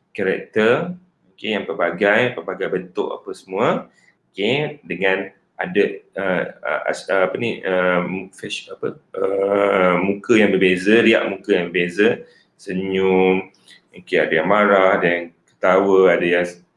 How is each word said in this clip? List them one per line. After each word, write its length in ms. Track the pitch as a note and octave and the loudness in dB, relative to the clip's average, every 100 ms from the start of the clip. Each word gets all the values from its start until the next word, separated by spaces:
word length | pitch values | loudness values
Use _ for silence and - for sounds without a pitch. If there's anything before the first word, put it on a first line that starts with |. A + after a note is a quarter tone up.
| _ - | _ -6
karakter, 800 | F#2+ - - A2 A2 C#3 F3+ - _ _ _ _ | -4 -4 -4 0 2 0 -2 -12 _ _ _ _
okey, 160 | G#2 | -6
yang 160 | G2+ F#2+ | -6 -4
pelbagai, 640 | - E2+ F2+ G2+ A2 B2 - | -2 -2 0 2 2 0 -4
pelbagai 280 | - F#2 F2 | -8 -6 -4
bentuk 320 | F#2 F2+ - F#2 - | -4 -6 -6 -6 -6
apa 100 | G2 F#2 | -12 -14
semua, 320 | - F#2+ C3+ - - _ _ _ _ | -8 -2 0 -2 -6 _ _ _ _
okey, 480 | - G#2 C#3 D3 D3 | -4 -2 -2 -4 -8
dengan 480 | E2+ F2+ F#2+ F#2+ - - _ - | -12 -4 -2 -2 -4 -14 _ -10
ada, 220 | F2+ G2+ F#2+ - - - | -4 0 0 -2 -12 -6
uh, 280 | G2 F2 - - | -2 -2 -4 -8
uh, 240 | - D#2 - | -6 -4 -4
as-, 160 | E2+ | -6
uh, 240 | - F#2+ F#2 | -2 0 0
apa 80 | - | -2
ni, 240 | A#2 - | -6 -6
uh, 720 | F#2+ F#2 F#2 F2+ F2+ F#2 F#2+ | -4 0 0 0 -2 -6 -10
face-, 400 | - G#2 - - | -14 -12 -12 -14
apa, 240 | F#2+ - - _ | -10 -10 -10 _
uh, 840 | F#2+ F#2+ G2 G2 G2+ G2+ G2 F#2 F2 | -6 -4 -2 0 2 2 4 4 2
muka 400 | F#2+ G2+ - A2 | 0 -2 2 2
yang 80 | G2+ | 4
berbeza, 560 | F#2 F#2 F2+ F#2+ A2+ | 4 2 2 2 4
riak 240 | A2+ G#2+ - | 4 2 0
muka 240 | G2 - | -6 -2
yang 160 | F#2 F2 | -2 -2
berbeza, 560 | F2+ F2 F2 A2 - - _ _ _ | -4 -2 0 0 0 -8 _ _ _
senyum, 960 | G2+ F#2 F#2+ F#2+ F#2+ F#2 F#2 F#2 - _ _ - _ | -10 -6 -4 0 2 4 4 2 -4 _ _ -20 _
okey, 320 | - - F2 | -20 -4 -2
ada 160 | D#2 E2 | 0 0
yang 80 | E2+ | 2
marah, 480 | G#2 G#2 G2 F#2+ G2 | 2 4 4 4 2
ada 80 | |
yang 200 | F2 E2+ E2+ _ | 0 -2 -6 _
ketawa, 720 | _ _ F#2+ F#2+ G2 F#2+ F#2 F2 | _ _ 2 2 4 6 6 4
ada 80 | |
yang 200 | F2 F2 F2 - _ | 2 0 -2 -8 _